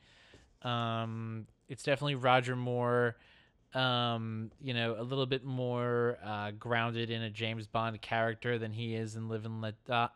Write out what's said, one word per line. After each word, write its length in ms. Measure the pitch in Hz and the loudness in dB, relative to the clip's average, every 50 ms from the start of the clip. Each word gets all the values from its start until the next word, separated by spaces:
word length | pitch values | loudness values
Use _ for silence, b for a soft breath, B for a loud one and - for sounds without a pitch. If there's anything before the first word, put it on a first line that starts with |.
| b b b b b b b b b b _ _ | b b b b b b b b b b _ _
Um, 840 | - 127 120 117 117 113 113 113 113 113 113 113 113 113 113 113 110 - _ _ _ - | -4 -2 0 0 0 0 0 -2 -2 -2 -4 -6 -6 -6 -6 -8 -8 -12 _ _ _ -14
it's 140 | 135 - | -12 -4
definitely 340 | - 151 139 127 143 143 143 | 2 2 2 2 2 -2 0
Roger 400 | 127 127 127 127 127 123 127 127 | 4 6 8 8 8 6 4 -2
Moore, 600 | 123 123 123 123 123 120 120 120 120 120 117 117 b b b b b b b b b _ _ - | -2 -2 0 0 2 2 4 4 4 4 4 0 b b b b b b b b b _ _ -2
um, 760 | 131 131 127 123 120 120 120 117 113 113 113 110 110 113 113 - _ | 0 2 2 2 2 2 2 0 -2 -2 -4 -4 -6 -6 -8 -10 _
you 140 | 147 131 120 | -6 -2 0
know, 220 | 120 117 117 113 104 | 0 0 0 0 -2
a 40 | |
little 240 | 120 123 139 135 131 | -4 -2 0 0 2
bit 180 | 127 135 131 120 | 2 0 -2 -2
more, 760 | 139 131 127 127 123 123 120 120 123 120 120 120 120 120 - 90 | -2 -2 0 0 0 0 0 2 2 2 4 2 2 0 -2 -6
uh, 280 | 104 107 104 104 104 | -6 -4 -4 -4 -4
grounded 580 | 104 107 - 117 120 117 117 117 117 117 117 113 | -6 -8 -4 0 2 2 2 2 0 -2 -2 -2
in 120 | 117 113 | -2 -4
a 80 | 113 110 | -4 -6
James 360 | 104 107 117 110 113 113 107 | -4 -4 -4 -2 -2 -4 -8
Bond 340 | - - 113 113 113 110 107 | -2 -2 0 0 0 -4 -6
character 580 | - - 117 113 113 113 110 - - 123 120 113 | -4 -2 2 2 2 2 0 -2 -2 -2 -2 0
than 140 | 113 110 | -2 -4
he 220 | 107 113 117 113 113 | -4 -4 -4 -4 -2
is 200 | 113 113 110 107 | -4 -4 -4 -6
in 140 | 113 113 110 | -8 -6 -4
Live 160 | 113 107 107 | -4 -4 -4
and 160 | 113 110 110 | -6 -6 -6
Let 240 | 110 107 107 - _ | -6 -6 -8 -8 _
Di-, 240 | - 123 117 120 117 - | 0 2 2 2 0 -2